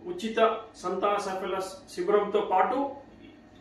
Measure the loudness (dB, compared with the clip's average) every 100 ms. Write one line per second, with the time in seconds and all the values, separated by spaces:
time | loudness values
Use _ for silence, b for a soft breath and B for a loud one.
0 | -8 -6 -4 4 4 2 -8 -10 -6 0
1 | 0 0 -2 -4 -4 -4 -6 -10 -12 -6
2 | 2 2 4 0 2 4 4 2 -2 -6
3 | -16 -20 -20 -20 -20 -20